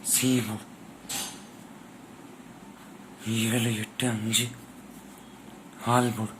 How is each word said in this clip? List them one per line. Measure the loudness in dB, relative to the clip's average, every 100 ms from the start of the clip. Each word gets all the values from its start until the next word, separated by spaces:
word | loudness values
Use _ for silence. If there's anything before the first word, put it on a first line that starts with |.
சி | 4 6 8 6
போர்டு. | 4 -2 -6 -14 -16 -16 -6 -4 -4 -8 -14 -16 -16 -16 -16 -16 -16 -16 -16 -16 -16 -16 -16 -16 -16 -16 -16 -10 0
ஏழு, | 2 4 6 4 2
எட்டு, | -2 0 2
அஞ்சு, | 2 4 4 4 -2 -14 -16 -16 -16 -14 -16 -16 -16 -16 -16 -16 -6 4
ஆல் | 6 6 2
போர்டு. | -2 -4